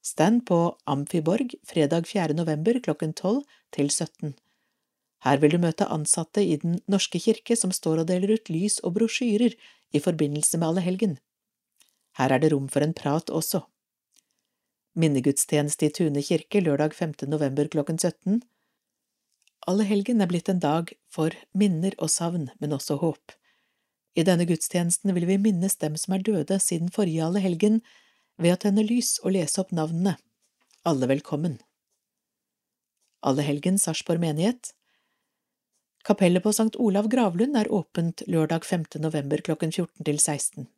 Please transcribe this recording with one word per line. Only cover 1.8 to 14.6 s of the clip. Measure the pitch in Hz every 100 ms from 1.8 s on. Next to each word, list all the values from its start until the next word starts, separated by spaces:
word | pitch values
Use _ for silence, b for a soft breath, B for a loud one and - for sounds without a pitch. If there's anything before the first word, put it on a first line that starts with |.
| 147 170 170
fjerde | 202 160 156
november | 165 151 185 240
klokken | 208 151 156 -
tolv | 185 254 285 b b
til | - 143
sytten. | - 160 _ 151 135 _ _ _ _ _ _ _ _
Her | 131 139
vil | 147
du | 170
møte | 170 160 202
ansatte | 156 151 - 160 -
i | 185 151
Den | 170 175 -
norske | 196 - 170
kirke | - 220 - 233
som | 185
står | 185 165 160
og | 165
deler | 180 196
ut | 220 -
lys | 160 208 -
og | 185 180
brosjyrer | 226 - 240 208 240 - b b b
i | 147
forbindelse | 180 160 147 147 - 165
med | 160
alle | 180 180
helgen. | 185 214 139 _ _ _ _ _ _ _ _ _ -
Her | 135
er | 131
det | 156
rom | 143 139
for | 143
en | 151
prat | 165 147 151 -
også. | 160 - 175 - _ _ _ _ _ _ _ _ _